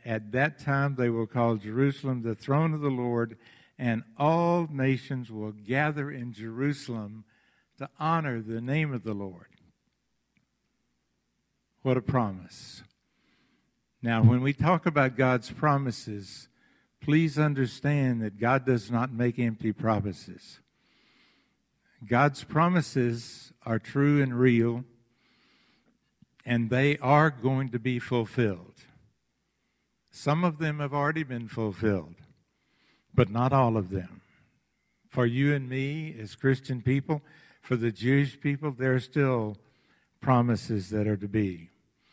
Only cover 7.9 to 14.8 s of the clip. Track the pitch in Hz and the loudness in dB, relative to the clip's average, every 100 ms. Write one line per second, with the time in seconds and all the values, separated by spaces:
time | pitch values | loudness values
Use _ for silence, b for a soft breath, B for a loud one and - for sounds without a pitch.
7.9 | - 156 165 151 117 107 113 123 151 151 | -6 -2 -2 -2 -6 -6 -6 -2 -2 -2
8.9 | 123 110 101 98 87 - _ _ _ _ | -4 -6 -6 -8 -12 -20 _ _ _ _
9.9 | _ _ _ _ _ _ _ _ _ _ | _ _ _ _ _ _ _ _ _ _
10.9 | _ _ _ _ _ _ _ _ _ 135 | _ _ _ _ _ _ _ _ _ 0
11.9 | 127 - 131 107 92 82 - - - - | 0 2 0 0 -4 -14 -20 -20 -20 -20
12.9 | _ _ _ _ _ _ _ _ _ _ | _ _ _ _ _ _ _ _ _ _
13.9 | _ 117 113 113 123 135 139 160 170 | _ 0 6 6 6 2 2 2 2